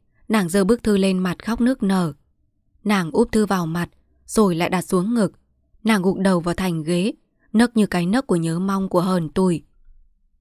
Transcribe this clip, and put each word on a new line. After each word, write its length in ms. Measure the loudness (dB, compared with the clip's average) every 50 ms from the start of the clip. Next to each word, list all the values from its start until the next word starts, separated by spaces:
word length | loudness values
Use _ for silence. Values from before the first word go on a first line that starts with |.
| _ _ _ _ _ -2
nàng 220 | 0 0 0 0
giơ 140 | 0 2 2
bức 200 | 2 2 0 0
thư 140 | 0 2 2
lên 220 | 2 2 0 0
mặt 260 | -2 -2 -4 -6 -6
khóc 160 | -6 -2 0
nức 220 | 0 0 0 0 0
nở. 300 | 0 0 0 0 -2 -4 -10 _ _ _ _ _ _ _ _ _ _ _ _ -4
Nàng 280 | -2 0 0 0 0
úp 200 | 0 0 0 0
thư 140 | 0 0 0
vào 200 | 0 0 -2 -2
mặt, 240 | -4 -4 -6 -6 -8 _ _ _ _ _ _ _
rồi 300 | -4 0 2 2 2 2
lại 140 | 0 0 -2
đặt 120 | -2 -2
xuống 320 | -2 -2 -2 0 0 0 0
ngực. 180 | 0 0 -2 -2 _ _ _ _ _ _ _ _ _ 0
Nàng 180 | 0 0 2
gục 160 | 2 0 0 0
đầu 220 | 0 0 0 0
vào 160 | 0 -2 -4
thành 280 | -4 -4 -4 -4 -4 -2
ghế, 300 | -2 -2 0 0 -2 -4 _ _ _ _ _ _ _ 2
nấc 240 | 2 2 2 2 2
như 100 | 0 2
cái 180 | 0 -2 -2
nấc 220 | 0 0 -2 0 0
của 80 | 0
nhớ 240 | 0 0 0 -2 -2
mong, 300 | -2 -2 -2 -2 -2 -2
của 120 | 0 0
hờn 280 | 0 2 0 0 -2 -2
tủi. 340 | -2 0 0 0 0 -2 -4 _ _ _ _ -20 -20 -20 -20 _ _ _ _ _ _ _